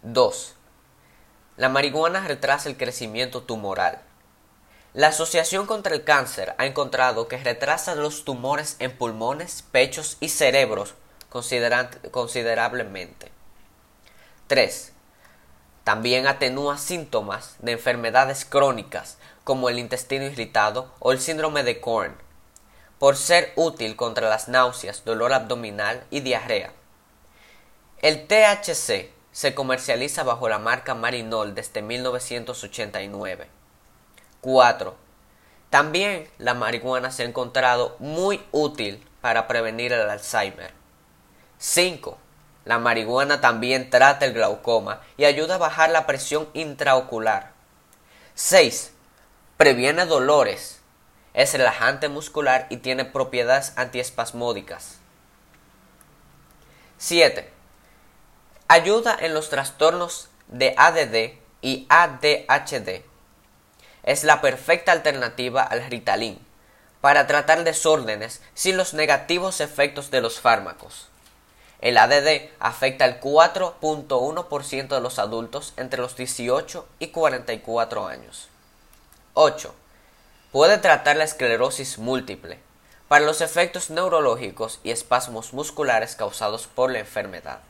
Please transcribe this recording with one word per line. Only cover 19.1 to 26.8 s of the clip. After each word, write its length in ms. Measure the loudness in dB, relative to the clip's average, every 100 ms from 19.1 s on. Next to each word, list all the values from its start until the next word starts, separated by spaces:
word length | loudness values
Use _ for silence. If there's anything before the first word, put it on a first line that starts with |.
| -20 -20 _
como 260 | -4 -2 0
el 100 | -2
intestino 460 | -6 -8 -6 -6 -6
irritado 680 | -8 -2 0 0 -2 -10 -4
o 120 | -2
el 80 | 0
síndrome 440 | -2 -4 -2 -2
de 180 | -2 -4
Crohn, 340 | -2 -2 -4 -10 -20 -20 _ _ _ -20 _ _
por 180 | 4 4
ser 340 | 4 4 4 0
útil 400 | 0 0 -8 -4
contra 340 | -4 0 0
las 180 | 0 2
náuseas, 560 | 2 2 0 -12 -10 -6
dolor 280 | -2 2
abdominal 720 | 0 0 -8 -8 -6 -6 -6 -8
y 80 | -8
diarrea. 520 | -2 -4 -2 -4 -6 -18